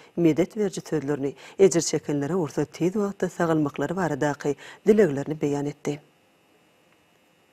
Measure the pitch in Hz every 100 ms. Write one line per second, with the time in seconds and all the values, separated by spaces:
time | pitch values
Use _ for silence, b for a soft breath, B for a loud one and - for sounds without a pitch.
0 | b - 170 151 190 220 196 160 - 156
1 | 139 139 139 - B B 190 160 - 156
2 | - 147 139 185 143 - 143 - 170 208
3 | 202 - 180 - 170 160 143 - 143 180
4 | 165 139 147 139 147 139 B B - 214
5 | 175 135 143 156 147 143 143 - - 147
6 | _ _ _ _ _ _ _ _ _ _
7 | _ _ _ _ _